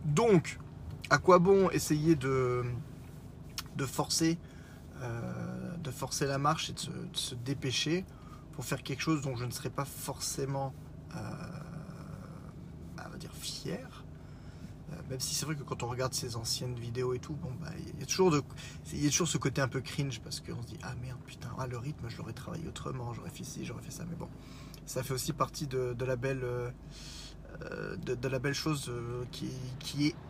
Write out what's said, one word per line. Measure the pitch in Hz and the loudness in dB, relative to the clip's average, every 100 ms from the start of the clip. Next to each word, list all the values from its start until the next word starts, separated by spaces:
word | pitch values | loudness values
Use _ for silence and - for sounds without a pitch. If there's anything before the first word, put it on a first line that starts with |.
Donc, | 151 147 233 185 - - - - - - - | 4 6 10 8 8 -8 -12 -10 -10 -10 4
à | 147 | 6
quoi | 180 180 | 12 12
bon | 180 196 185 | 12 10 8
essayer | 156 - 151 156 | 6 4 4 6
de, | 156 131 131 127 123 123 120 - - - - - - - - - 139 | 6 6 4 4 2 0 -4 -6 -10 -12 -12 -14 -12 -10 -10 -8 -4
de | 135 | -2
forcer, | - 143 - 165 170 - - - - - 151 | 2 2 6 4 4 -4 -14 -14 -14 -14 -8
euh, | 123 117 123 120 117 - - 170 | -6 -4 -4 -4 -4 -4 -6 -4
de | 139 | -6
forcer | 120 131 - 139 | -4 -2 2 2
la | 139 | 4
marche | 143 165 - | 4 4 0
et | |
de | 131 | -4
se, | - | -6
de | 127 - - | -4 -4 -2
se | - | -2
dépêcher | 123 123 135 135 117 147 175 190 - - - - | -4 -2 0 0 2 2 2 0 -12 -14 -14 -12
pour | - | -8
faire | 127 139 | -2 -2
quelque | - 135 | -2 -2
chose | - 156 | 2 2
dont | 135 | 2
je | 117 | -2
ne | 123 | -2
serai | - - | -2 -4
pas | - | -2
forcément, | 139 - - - - - 135 135 135 - - - - - | -4 -4 -6 -4 -2 0 0 0 -2 -4 -12 -12 -10 -6
euh, | - 156 - - - - - - - - - - - - - - - - | -6 -6 -6 -8 -8 -10 -10 -10 -10 -10 -10 -10 -12 -12 -12 -12 -12 -10
bah, | - | -10
on | |
va | - | -8
dire | - | -10
fier. | - - - - 196 - - - - - - - - - - - | -8 -8 -6 -4 -4 -6 -12 -12 -14 -14 -14 -14 -12 -12 -12 -10
Euh, | - - | -10 -6
même | 127 | -4
si | - | -2
c'est | - 143 | 0 0
vrai | 151 | -2
que | |
quand | 127 117 | -4 -2
on | 120 | -2
regarde | 120 127 | 0 0
ses | - 131 113 | 0 -2 -4
anciennes | 117 - 127 | -2 -2 -2
vidéos | 120 117 120 127 | -4 -4 0 0
et | 123 | 0
tout, | - | -2
bon, | 147 131 123 | -6 -4 -6
bah, | - - | -6 -6
il | - - | -8 -8
y | |
a | - | -2
toujours | - 185 | 6 8
de, | 147 - - - - - | 8 4 -8 -10 -10 -6
il | 143 | 2
y | 147 | 4
a | |
toujours | - 165 | 6 4
ce | 143 | 4
côté | 139 127 | 4 4
un | 131 | 4
peu | 135 | 2
cringe | - - 139 117 | -2 0 0 -2
parce | - - | -6 -8
qu'on | - 113 | -6 -6
se | - | -6
dit, « | - | -8
Ah | - - | -6 -6
merde, | 123 123 | -6 -8
putain, | - - - - | -10 -10 -8 -4
ah, | 127 | -4
le | 123 | -2
rythme, | 127 151 117 | -4 -6 -6
je | - | -6
l'aurais | 170 | -8
travaillé | - - 165 165 | -8 -6 -6 -6
autrement, | - 147 131 120 | -6 -4 -4 -4
j'aurais | 113 170 | -6 -8
fait | - | -8
ci, | - - | -8 -6
j'aurais | 127 113 | -6 -6
fait | - | -8
ça. » | - - | -8 -6
Mais | - | -6
bon, | - - - - - - | -8 -10 -12 -12 -12 -12
ça | - 131 | -4 -4
fait | 123 | 0
aussi | 131 - | 0 0
partie | 151 135 - 151 | 2 2 2 -2
de, | 131 127 | 0 0
de | 120 | 0
la | 131 127 | 0 2
belle, | 131 135 | 2 0
euh, | 123 123 123 - - - - - - - - - | 0 -2 -4 -6 -12 -12 -12 -12 -12 -14 -14 -10
euh, | - - - - | -8 -6 -4 -4
de, | - | -2
de | 123 135 | 0 0
la | 127 | 2
belle | 139 | 0
chose, | 139 160 147 131 | 0 0 0 -2
euh, | 120 120 123 120 | -4 -4 -4 -4
qui, | - 127 127 127 - | -4 -6 -4 -6 -6
qui | - 143 147 | -4 4 4
est | - | 2